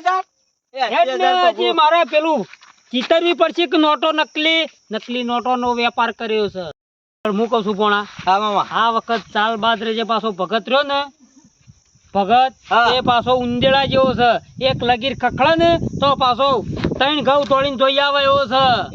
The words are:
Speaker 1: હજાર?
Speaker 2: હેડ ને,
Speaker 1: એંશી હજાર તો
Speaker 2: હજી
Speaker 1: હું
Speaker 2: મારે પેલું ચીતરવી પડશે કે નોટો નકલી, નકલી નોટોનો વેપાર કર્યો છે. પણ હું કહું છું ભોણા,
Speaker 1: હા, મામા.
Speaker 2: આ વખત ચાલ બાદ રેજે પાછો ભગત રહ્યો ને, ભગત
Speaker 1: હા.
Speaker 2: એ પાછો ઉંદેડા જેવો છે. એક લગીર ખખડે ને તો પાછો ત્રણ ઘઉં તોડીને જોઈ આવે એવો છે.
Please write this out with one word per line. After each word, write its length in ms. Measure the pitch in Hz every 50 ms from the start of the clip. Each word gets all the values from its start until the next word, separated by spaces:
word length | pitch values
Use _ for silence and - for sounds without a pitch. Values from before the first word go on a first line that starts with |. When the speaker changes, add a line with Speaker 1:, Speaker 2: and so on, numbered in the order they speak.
| 330
Speaker 1:
હજાર? 180 | 359 370 370 370 _ _ _ _ _ _ _ _ _ - 269 254 220 226
Speaker 2:
હેડ 0 |
ને, 80 | 302
Speaker 1:
એંશી 180 | 339 - - 370
હજાર 160 | 370 359 370 359 359
તો 60 | 349 330
Speaker 2:
હજી 100 | - 359 349
Speaker 1:
હું 80 | 339 330
Speaker 2:
મારે 200 | 311 302 330 339 339 240 311
પેલું 260 | 302 311 330 311 254 185 - - - _ - - _ _ _
ચીતરવી 480 | - 247 233 - 330 330 339 349 339 254
પડશે 260 | 330 320 311 - 349 285
કે 60 | 269 311 311
નોટો 240 | 302 302 269 262 320 311 311
નકલી, 440 | 302 233 - 311 302 320 330 330 320 277 - _ _ -
નકલી 360 | 208 220 - - 240 247 247 240
નોટોનો 380 | 240 240 220 247 254 247 240 247 240 240
વેપાર 320 | 240 240 233 - 233 226 208 -
કર્યો 280 | 233 220 220 214 214 196 -
છે. 100 | 185 180 156 139 _ _ _ _ _ _ _ _ _ -
પણ 120 | 214 202
હું 100 | 202 226 220
કહું 100 | 240 233 196
છું 100 | 208 214 185
ભોણા, 260 | 214 208 202 208 208 - - - -
Speaker 1:
હા, 140 | 180 190 202
મામા. 260 | 214 214 202 185 143 - 165 185
Speaker 2:
આ 80 | 220 233 226
વખત 280 | 226 - - 233 226 - - -
ચાલ 200 | 220 208 220 233 220 202
બાદ 160 | 226 233 208 220
રેજે 160 | 226 220 226 226 196
પાછો 180 | 233 214 202 226 202 170
ભગત 260 | 185 165 208 226 185 233
રહ્યો 120 | 247 277 294 277
ને, 80 | 277 277 277 277 - _ 262 _ _ _ - _ _ _ _ - - _ _ _ _ _ _ _ -
ભગત 400 | 190 202 185 226 247 262 262 - _ _ -
Speaker 1:
હા. 180 | 190 220 240 - 247
Speaker 2:
એ 40 | 254 240 247
પાછો 220 | 247 240 214 240 254 254 247
ઉંદેડા 420 | 240 240 240 240 269 262 277 277 262
જેવો 200 | 269 262 262 262 247 214
છે. 120 | 240 240 220 170 - - - - 240
એક 120 | 262 262 - 254 240
લગીર 260 | 247 233 220 277 262 -
ખખડે 320 | - 247 - - 254 302 330 330
ને 100 | 339 339 339 339 - - - -
તો 60 | 269 277 269 262 269
પાછો 260 | 247 247 214 269 277 269 226 190 - - - - - -
ત્રણ 220 | - 254 285 302 294 240
ઘઉં 160 | 240 254 285 285 214
તોડીને 260 | 277 269 269 285 277 220
જોઈ 180 | 262 269 277 277 285
આવે 160 | 285 285 285 277 269
એવો 120 | 277 277 277 214
છે. 120 | 247 262 269 262 240 208 175 139